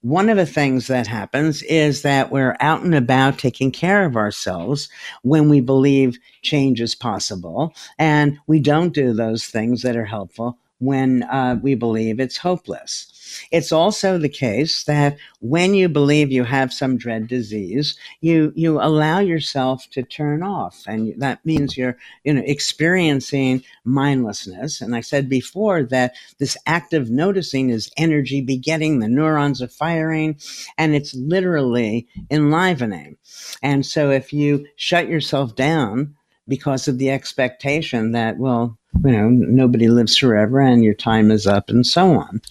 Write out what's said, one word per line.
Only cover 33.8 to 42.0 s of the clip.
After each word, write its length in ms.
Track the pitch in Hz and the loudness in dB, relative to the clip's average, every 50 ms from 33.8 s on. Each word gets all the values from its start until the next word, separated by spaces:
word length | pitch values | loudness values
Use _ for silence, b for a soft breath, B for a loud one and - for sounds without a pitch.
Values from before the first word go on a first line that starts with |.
| 135 | -2
so 260 | - - 160 151 143 | -2 -2 0 2 2
if 220 | 139 135 131 - - | 2 0 -2 -4 -4
you 340 | 147 147 143 147 143 143 - _ | -2 0 2 0 0 -2 -8 _
shut 320 | _ - - 175 175 165 110 | _ -4 0 0 0 0 0
yourself 480 | 165 156 147 - - 139 139 120 110 | -2 -4 -2 -2 -2 -2 -2 -4 -2
down 600 | - 131 147 165 160 135 104 101 123 147 147 - _ _ _ _ _ _ - | -2 0 2 2 2 0 0 -2 -4 -4 -6 -8 _ _ _ _ _ _ -6
because 400 | 135 - - 147 135 131 - - | -6 -4 -2 -2 -2 -2 -2 -2
of 120 | 131 123 | -2 -2
the 100 | 135 131 | 0 -2
expectation 1040 | 135 135 - - - - 131 123 - _ - 139 143 160 156 - - 117 110 113 | -2 -2 -4 -8 -4 -2 -2 -2 -4 _ -4 -4 -2 -2 -4 -2 -2 -2 -2 0
that, 260 | 117 120 113 113 107 - | 0 0 -2 -2 -2 -2
well, 400 | 127 135 123 117 120 117 113 _ _ _ - - 160 | -2 0 0 0 -2 -4 -6 _ _ _ -4 0 2
you 80 | 139 | 4
know, 160 | 120 107 104 113 | 4 4 4 4
nobody 600 | 123 123 107 - 113 131 131 123 123 113 117 113 | 4 4 4 4 4 4 6 4 4 4 4 6
lives 260 | 117 120 117 104 - | 6 4 4 2 2
forever 460 | - - 127 113 104 107 107 127 139 | 2 2 4 4 4 2 2 4 4
and 200 | 139 131 123 120 | 4 6 6 6
your 120 | 117 107 104 | 4 4 2
time 360 | - - 117 113 113 107 107 | 0 -2 0 2 4 6 6
is 160 | 110 107 95 | 4 4 2
up 240 | 95 98 101 - - | 2 2 2 0 0
and 160 | 107 120 123 | 2 2 2
so 280 | - - 170 | 2 2 4